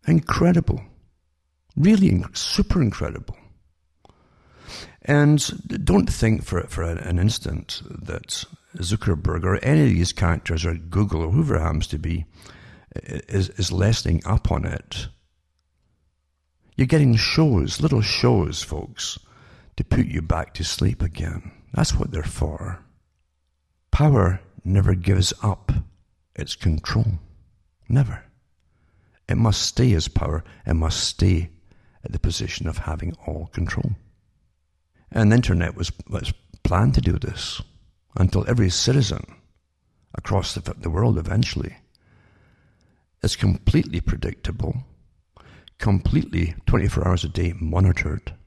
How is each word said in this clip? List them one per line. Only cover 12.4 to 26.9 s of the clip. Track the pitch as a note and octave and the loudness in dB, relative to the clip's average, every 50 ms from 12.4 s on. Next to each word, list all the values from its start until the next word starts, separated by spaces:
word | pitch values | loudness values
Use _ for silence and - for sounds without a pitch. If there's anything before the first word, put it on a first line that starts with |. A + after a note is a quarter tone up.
| - - - - - - - - _ _ - | -20 -20 -20 -20 -20 -20 -20 -20 _ _ -14
i-, | - - - - - - - | -14 -12 -10 -12 -12 -10 -4
is, | - G2 F#2 - | -2 -2 -2 -2
is | - - F2+ - | -2 -6 -4 -2
lessening | F#2 F#2 F#2+ G#2+ A2+ - - E2 E2 E2 - | 0 2 2 2 2 0 0 0 -2 0 0
up | E2+ G#2+ - - - | 0 -2 0 0 0
on | - D2 - | -2 -2 -2
it, | E2 E2 - - _ - - - - - _ _ _ _ _ _ _ _ _ _ _ _ _ _ _ _ _ _ _ _ _ _ _ _ _ _ _ _ _ _ _ _ | -6 -6 -8 -10 _ -12 -10 -10 -12 -14 _ _ _ _ _ _ _ _ _ _ _ _ _ _ _ _ _ _ _ _ _ _ _ _ _ _ _ _ _ _ _ _
you're | - C3+ | -2 2
getting | B2 E3 D#3 D3 B2+ A2+ | 4 4 6 6 6 6
shows, | G#2+ F2+ - - D#3+ D#3+ D3+ A#2+ F2 C#2 - - - | 4 2 2 2 4 4 6 4 4 2 0 -2 0
little | D3 C#3 C#3 A2 | 0 2 2 2
shows, | G#2+ - - - - B2 A#2+ G2+ D#2+ C#2 D2 - | 2 0 0 2 4 4 4 4 2 0 -4 -8
folks, | - - D2+ D2+ - - - - - - - - _ _ _ _ - - - - _ - _ | -8 -8 -8 -8 -8 -12 -12 -10 -10 -10 -10 -12 _ _ _ _ -20 -20 -20 -20 _ -14 _
to | - - | -8 -2
put | _ - - - | _ 2 0 2
you | - - E2 | 0 -2 -6
back | D#2+ E2 E2+ D#2+ - - - | -2 -2 -2 -4 -4 -8 -8
to | - E2 | -8 -6
sleep | - - - D2+ - - - | -6 -2 0 0 0 0 0
again. | - F2 - - E2 E2 E2 - - - - - _ _ - | -4 -6 -4 -6 -6 -6 -6 -10 -12 -14 -20 -20 _ _ -2
That's | - D#3 - - | -2 0 0 0
what | - - - | -2 -2 -4
they're | - E2 | -4 -6
for. | D#2 - - - D#2+ D#2 D#2 - - F#2 F2+ - - _ _ _ _ _ _ _ _ _ _ _ _ _ _ _ _ _ _ _ _ _ | -6 -6 -4 -4 -4 -4 -4 -8 -10 -10 -10 -12 -16 _ _ _ _ _ _ _ _ _ _ _ _ _ _ _ _ _ _ _ _ _
Power | - - D3 D3+ C#3 G#2+ F#2 F2 F2+ - - - _ - _ | 0 4 4 6 6 6 4 4 0 -2 -8 -16 _ -10 _
never | F2+ F#2+ G2+ F#2 F#2 F#2 | 2 2 4 4 4 2
gives | F2+ F2 G2 G2 G#2+ F#2+ - - - | 2 2 2 2 2 2 0 -2 -2
up | - G#2 F#2 - - - - - - - _ _ _ _ _ _ _ _ _ | -2 -4 -4 -2 -2 -2 -2 -2 -2 -6 _ _ _ _ _ _ _ _ _
its | - - - - | -12 -10 -10 -10
control. | _ - F2 D#2 D#2 - - | _ -2 0 0 0 -4 -2